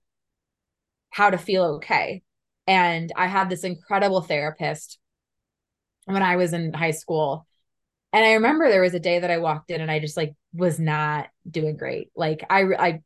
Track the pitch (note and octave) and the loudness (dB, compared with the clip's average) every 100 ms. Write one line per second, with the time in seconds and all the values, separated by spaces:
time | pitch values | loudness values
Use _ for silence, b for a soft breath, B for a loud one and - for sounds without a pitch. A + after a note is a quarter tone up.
0 | _ _ _ _ _ _ _ _ _ _ | _ _ _ _ _ _ _ _ _ _
1 | _ - G3+ F#3 - F#3 E3+ D3 - D#3 | _ 2 2 2 0 0 0 -2 -2 -2
2 | E2+ F#3+ _ _ _ _ - F#3+ F3 E3 | -2 -8 _ _ _ _ 2 4 4 0
3 | E3 - F3+ G3 F#3 F3+ F#3+ F3+ - G3 | -4 -4 -2 0 -2 -4 -6 -8 -4 0
4 | G3 F#3+ E3 D3+ D3+ D3+ D3+ D#3 - - | 2 0 -2 -4 -4 -4 -6 -6 -12 -20
5 | _ _ _ _ _ _ _ _ _ _ | _ _ _ _ _ _ _ _ _ _
6 | - G3 F#3+ F3+ F3+ E3+ E3 D3 E3 D#3 | -4 0 2 2 0 0 -4 -2 -2 -2
7 | - D#3+ D3+ D#3 - _ _ _ _ _ | -4 -2 0 -2 -10 _ _ _ _ _
8 | - G#3+ A3 A3 A#3 D4+ D#4 F#3+ F3+ E3+ | -2 2 4 4 4 4 4 6 4 2
9 | E3+ F3 F3 E3+ E3+ D3+ - D#3+ D#3+ D#3 | 0 0 0 0 0 -4 -4 -6 -2 -4
10 | D3+ E3+ D3+ - _ E3+ F3+ D3+ D#3+ D3+ | -4 -6 -6 -8 _ -2 -2 0 0 0
11 | D3+ D3+ - _ - D#3+ D#3 D3+ C3+ - | 0 -4 -6 _ -10 -6 -4 -4 -6 -8
12 | - - D#3+ D#3 - G3 F#3+ F#3 F3+ D#3+ | -10 -6 -4 -4 0 2 2 2 0 -2